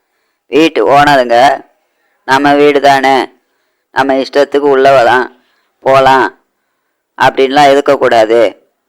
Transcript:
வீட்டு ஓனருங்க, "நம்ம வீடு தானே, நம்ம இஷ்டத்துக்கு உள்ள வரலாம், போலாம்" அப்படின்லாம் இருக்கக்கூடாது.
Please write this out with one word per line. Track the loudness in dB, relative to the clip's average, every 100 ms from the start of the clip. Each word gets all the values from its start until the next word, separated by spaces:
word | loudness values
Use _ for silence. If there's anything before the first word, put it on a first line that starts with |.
| _ _ _ _ _
வீட்டு | -2 0 0 0
ஓனருங்க, | 2 2 0 0 0 0 -2 -10 _ _ _ _ _ -6
"நம்ம | -2 0 2
வீடு | 0 2
தானே, | 0 0 0 -2 -4 _ _ _ _ _ _
நம்ம | -6 -4
இஷ்டத்துக்கு | -4 -4 -4 -2 -2
உள்ள | 0 0 2
வரலாம், | 2 2 -2 -4 -12 _ _ _ _
போலாம்" | -2 0 0 0 -2 -8 _ _ _ _ _ _ _ -6
அப்படின்லாம் | -4 -2 -2 0 2
இருக்கக்கூடாது. | 2 0 -2 0 0 0 0 0 -4 _ _